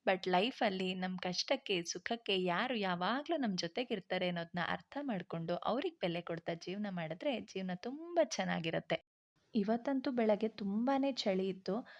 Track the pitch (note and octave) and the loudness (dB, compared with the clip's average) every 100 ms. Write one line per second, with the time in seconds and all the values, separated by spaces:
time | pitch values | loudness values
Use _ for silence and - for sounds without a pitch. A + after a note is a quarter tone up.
0 | - F#3+ F#3 F3+ A3 - A3+ F#3+ F#3 F#3 | 2 2 4 4 4 0 0 0 -2 -2
1 | F#3 F#3 F#3 F3+ - F3+ - F#3 E3+ F#3 | -4 -2 -2 -2 0 0 2 -2 -2 -6
2 | - A3+ - F#3+ F#3 F3 A#3+ A#3 F#3+ F3 | -4 -4 0 0 2 2 0 0 0 0
3 | F3+ B3 D4+ E4 B3 F3+ E3+ - B3+ G#3 | 0 0 -2 0 0 -2 -2 -4 -4 -4
4 | - F#3 F3+ F3 E3+ F3+ E3+ F3 - C#4 | -2 -2 0 -2 -4 -4 -2 -2 -4 -6
5 | C#4+ G3+ F3 E3+ E3 F3 - A3+ F4+ D#4+ | -2 -4 -4 -4 -2 -2 0 0 -2 -2
6 | F3+ E3+ E3+ E3 - E3+ - F#3+ G#3 F3+ | -2 -2 -4 -6 -4 -6 -6 -6 -4 -4
7 | D#3+ E3 D4 A#3 G3+ F#3+ F#3+ F3+ A#3 C#4+ | -4 -4 -2 -2 -4 -6 -4 -4 -6 -8
8 | E4+ E4+ D4+ - F#3 F3+ E3 E3 - - | 0 2 2 2 0 0 0 -2 0 -2
9 | - _ _ _ _ A#3 G3 A#3 A#3+ C4+ | -2 _ _ _ _ 0 2 2 2 0
10 | C#4 B3 A3 G#3 A3 - G3 G3+ B3 C#4 | 0 2 4 4 2 -2 -2 2 4 4
11 | C#4 C4 A3 F#3+ F#3+ F#3 - G3+ C4+ - | 2 2 2 2 2 -2 -2 -2 -4 -14